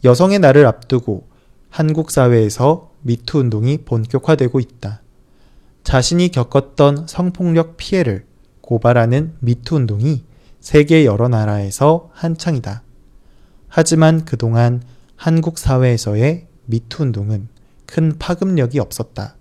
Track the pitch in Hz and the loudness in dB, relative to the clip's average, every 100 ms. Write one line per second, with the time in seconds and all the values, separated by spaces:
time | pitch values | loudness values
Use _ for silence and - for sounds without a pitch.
0 | 127 123 185 202 160 135 135 - - 127 | 4 4 2 4 6 6 4 2 -4 -4
1 | 117 98 - _ _ _ _ - 156 156 | -2 -8 -10 _ _ _ _ -4 -2 -2
2 | 156 - 123 120 107 - 127 170 - _ | -2 2 4 4 2 2 0 0 -4 _
3 | 127 117 - 156 123 107 120 151 - 117 | -6 -6 -2 -2 0 0 -2 -4 -4 -4
4 | 110 135 - 156 123 135 117 - 101 107 | -2 -4 0 0 0 -2 -6 -10 -14 -14
5 | _ _ _ _ _ - _ _ - 131 | _ _ _ _ _ -20 _ _ -2 0
6 | 123 170 180 151 120 139 135 - 143 143 | 2 0 0 0 0 -2 -2 2 2 2
7 | 160 - 180 180 180 165 160 - - 190 | -8 -6 -6 -2 0 0 -2 -8 -6 -2
8 | 143 98 - _ _ _ - 117 120 120 | -2 -4 -10 _ _ _ -6 -2 2 2
9 | 117 131 160 160 120 120 - 151 117 101 | 2 0 -4 -6 -4 -4 -2 -2 -2 -2
10 | 131 143 - _ _ - - 151 147 160 | -2 -4 -8 _ _ -20 2 2 4 4
11 | 139 104 120 117 107 104 101 - 143 165 | 4 2 0 0 -2 -4 -6 0 0 0
12 | - - 170 160 - 143 107 107 - _ | -4 -8 -6 -4 -4 -4 -6 -14 -16 _
13 | _ - _ _ _ _ - - 160 160 | _ -20 _ _ _ _ -6 -2 0 4
14 | 156 160 160 113 117 117 120 123 123 - | 4 2 -2 -6 -2 2 0 0 -8 -20
15 | _ _ - 165 160 160 - 131 127 117 | _ _ -2 0 -2 -4 -2 0 0 0
16 | - 104 131 170 - _ - 117 - - | -2 0 0 -2 -10 _ -6 -6 -6 -6
17 | 143 104 101 107 110 _ _ _ - - | -4 -4 -4 -6 -8 _ _ _ -10 -2
18 | 160 151 - 180 190 180 120 139 110 - | -2 -2 -6 -4 -2 -2 -2 -2 -6 -8
19 | 117 - 101 _ | -12 -10 -14 _